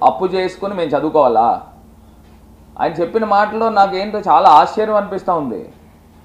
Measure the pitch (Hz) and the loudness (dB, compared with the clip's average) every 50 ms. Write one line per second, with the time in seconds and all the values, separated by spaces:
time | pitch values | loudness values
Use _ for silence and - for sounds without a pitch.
0 | - - - - 185 180 180 190 185 180 - - 202 202 208 185 165 147 143 139 | 0 0 0 0 -2 -4 -2 -2 -4 -4 -6 -8 -10 -8 -6 -6 -4 -4 -2 -2
1 | 143 156 151 156 139 123 113 110 117 117 95 - - - - - - - - - | -2 0 0 2 2 2 2 2 2 0 0 -4 -6 -14 -20 -20 -20 -20 -20 -20
2 | - - - - - - - - - - - - _ - - - 131 151 165 156 | -20 -20 -20 -20 -20 -20 -20 -20 -20 -20 -20 -20 _ -18 -8 -6 -6 -4 -4 -4
3 | 170 202 226 226 220 202 196 202 208 202 214 220 226 226 214 202 196 190 185 185 | -4 -4 -4 -4 -2 0 2 2 2 0 -2 -4 -4 0 2 2 2 2 0 -4
4 | 202 214 208 208 - 185 151 165 190 180 151 151 175 175 - 214 214 214 214 208 | -6 -6 -6 -4 0 2 4 4 6 6 8 6 6 4 0 -2 -2 0 0 -2
5 | 202 180 196 185 - - 180 165 147 123 110 85 - - - - - - - _ | -2 -2 -6 -6 -4 -4 -4 -2 -4 -6 -8 -10 -12 -14 -20 -20 -20 -20 -20 _
6 | _ - - - - | _ -20 -20 -20 -20